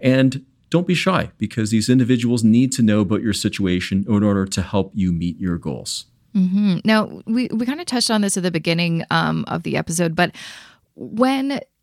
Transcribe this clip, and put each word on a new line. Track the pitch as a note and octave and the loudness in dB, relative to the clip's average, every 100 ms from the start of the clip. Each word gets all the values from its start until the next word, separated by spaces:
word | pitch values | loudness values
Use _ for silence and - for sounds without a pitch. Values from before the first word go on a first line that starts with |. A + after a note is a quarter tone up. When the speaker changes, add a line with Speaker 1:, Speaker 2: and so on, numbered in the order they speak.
Speaker 1:
And | B2+ C3 C3 C3+ - _ _ | 2 4 2 0 -8 _ _
don't | E3 F3+ | 0 0
be | |
shy, | F3 F#3+ F3+ - - | 0 0 0 -2 -4
because | G#2 - G#2+ | -6 -2 0
these | A2 G#2+ | 0 4
individuals | C3 A#2 B2 A#2+ A#2+ | 4 4 2 2 2
need | A2 A2+ C3 | 4 6 4
to | - | 2
know | A2 G#2+ | 2 4
about | F#2+ G#2 | 2 0
your | A2 | -2
situation | F#2+ G#2+ - F#2+ F2+ - G2 G2 | -2 -2 -2 0 0 0 -2 0
in | G#2 | 2
order | G#2 G2 F#2+ | 2 2 0
to | - | -4
help | F#2 G2+ F#2+ | -2 -2 -2
you | G#2+ F#2 | -2 -2
meet | E2+ F2 D#2+ | 0 -2 -4
your | F#2+ E2 | -4 -4
goals. | D#2 B1 - - - _ _ | -6 -8 -8 -12 -14 _ _
Speaker 2:
Mm-hmm. | G3+ F#3 G3 G#3 F3 - | 0 2 2 2 0 2
Now, | A3 - E2 - | 2 0 -6 -4
we, | A#3 A#3+ | -2 -2
we | A3 A#3+ | -2 -2
kinda | D4+ | -4
touched | F4 B3+ A3 | -4 -2 0
on | A3 | 0
this | G3+ F#3+ | 0 -2
at | |
the | F3+ | -2
beginning, | E3 E3 E3 E3+ E3 - | -2 -2 0 0 -2 -2
um, | E3 D#3+ D#3+ - | 0 0 -2 -4
of | E3+ | -6
the | E3 C#3+ | -4 -4
episode, | D#3+ E3 E3+ E3 | -2 -2 0 0
but | F3 - - - - _ _ - | -2 -2 -18 -20 -20 _ _ -18
when | B2+ A3 B3+ C4+ C4+ C4+ - _ | -8 0 0 0 -2 -6 -10 _